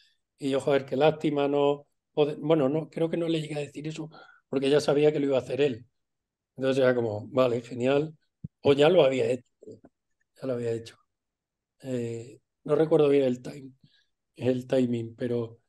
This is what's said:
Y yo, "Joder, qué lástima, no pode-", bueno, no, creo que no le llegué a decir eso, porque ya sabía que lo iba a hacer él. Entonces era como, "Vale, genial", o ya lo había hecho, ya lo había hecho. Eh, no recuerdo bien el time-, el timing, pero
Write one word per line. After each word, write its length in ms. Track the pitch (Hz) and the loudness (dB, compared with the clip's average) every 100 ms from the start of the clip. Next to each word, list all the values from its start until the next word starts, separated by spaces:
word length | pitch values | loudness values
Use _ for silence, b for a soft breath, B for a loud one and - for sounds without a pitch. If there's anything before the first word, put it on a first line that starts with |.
| b b _ _ | b b _ _
Y 120 | 143 | -4
yo, 100 | 135 | -2
"Joder, 240 | 135 139 131 | 0 0 0
qué 100 | 131 | 2
lástima, 500 | 151 156 165 143 143 | 2 2 -2 -2 0
no 400 | 143 143 143 - _ _ | 2 0 0 -6 _ _
pode-", 240 | - 151 147 | -2 -2 -2
bueno, 300 | 151 160 131 | 0 2 2
no, 200 | 156 156 | -2 -6
creo 200 | - 165 | -4 -4
que 80 | 170 | -2
no 100 | 165 | -4
le 140 | 160 | -4
llegué 140 | 147 151 | -4 -8
a 40 | |
decir 280 | 143 - 151 | -10 -10 -12
eso, 220 | 165 151 B B B _ | -10 -12 B B B _
porque 200 | 135 135 | -2 2
ya 120 | 147 | 2
sabía 300 | 147 147 151 | 2 4 4
que 60 | 151 | 2
lo 80 | 139 | 0
iba 100 | 131 | 0
a 40 | |
hacer 200 | 127 127 | -2 -2
él. 260 | 147 113 - _ _ _ _ _ _ - | -2 -2 -12 _ _ _ _ _ _ -6
Entonces 260 | 135 131 | -2 2
era 120 | 127 123 | 4 2
como, 320 | 117 104 120 | -2 -4 -4
"Vale, 320 | 127 127 120 | 0 2 0
genial", 520 | - - 123 143 156 - _ _ - - | -6 -4 0 0 -2 -8 _ _ -20 -4
o 120 | 139 | 0
ya 160 | 139 147 | 4 6
lo 140 | 180 | 6
había 280 | 135 131 113 | 4 2 -2
hecho, 140 | 123 - _ - - _ _ _ _ _ _ | -2 -6 _ -20 -20 _ _ _ _ _ _
ya 60 | 131 | -8
lo 60 | |
había 180 | 120 120 | -6 -4
hecho. 260 | 113 113 - _ _ _ _ _ _ _ _ | -6 -8 -20 _ _ _ _ _ _ _ _
Eh, 580 | 131 127 117 117 117 - _ _ | -8 -6 -6 -8 -12 -20 _ _
no 120 | - 147 | -2 0
recuerdo 340 | 156 160 147 | 4 4 4
bien 140 | 143 131 | 4 2
el 160 | 123 | -2
time-, 320 | 127 143 135 - b b b _ _ - | -8 -14 -18 -20 b b b _ _ -6
el 320 | 120 127 127 | -2 -2 0
timing, 480 | 131 127 117 113 113 | 0 0 -2 -6 -8
pero 440 | 127 120 113 - | -6 -4 -6 -10